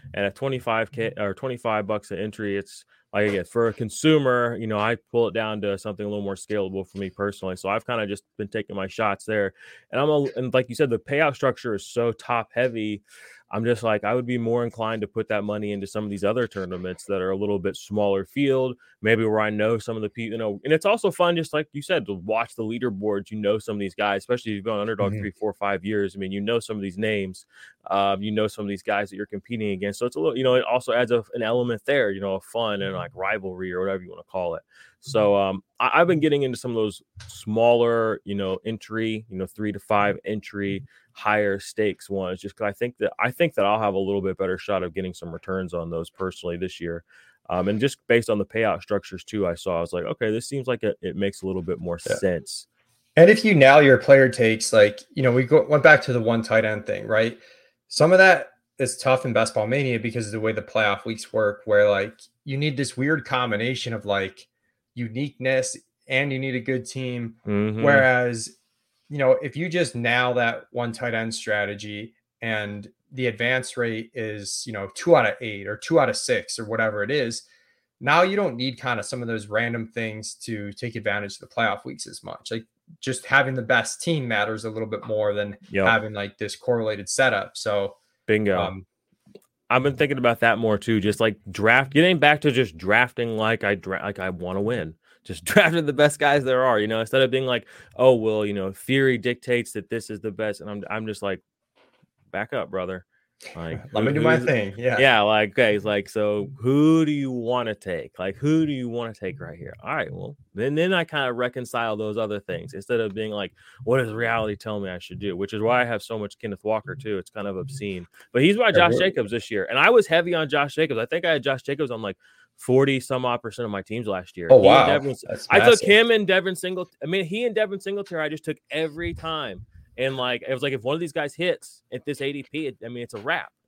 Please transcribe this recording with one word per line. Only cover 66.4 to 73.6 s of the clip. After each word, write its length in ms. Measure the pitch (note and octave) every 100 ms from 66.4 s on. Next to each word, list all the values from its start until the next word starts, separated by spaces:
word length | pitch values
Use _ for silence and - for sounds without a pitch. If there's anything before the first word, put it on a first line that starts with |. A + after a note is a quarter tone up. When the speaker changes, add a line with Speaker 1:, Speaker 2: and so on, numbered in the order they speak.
| C3+
Speaker 2:
a 60 | B2+
good 240 | A2+ B2+
team. 520 | B2 C3 C3 B2 A#2 - -
Speaker 1:
Mm-hmm. 340 | G2+ G#2+ G#2+
Speaker 2:
Whereas, 760 | C#3+ C#3 C3 B2 B2 A2+ A2+ - _ _ _ _ _
you 100 | D3
know, 140 | C3 -
if 140 | D3 C#3
you 120 | F3
just 260 | F3 D#3+
nail 400 | A#2+ A#2+ A#2+ B2
that 300 | B2 A#2 A#2 -
one 200 | B2 A#2+
tight 220 | A2+ B2
end 200 | A2+ A2+
strategy 800 | A2 - G#2 G2+ G2+ G#2 G#2 A2 _ _ _
and 460 | A2+ G#2+ G#2 G#2 G#2 _ _
the 140 | C3 B2
advance 500 | G#2+ A#2 B2+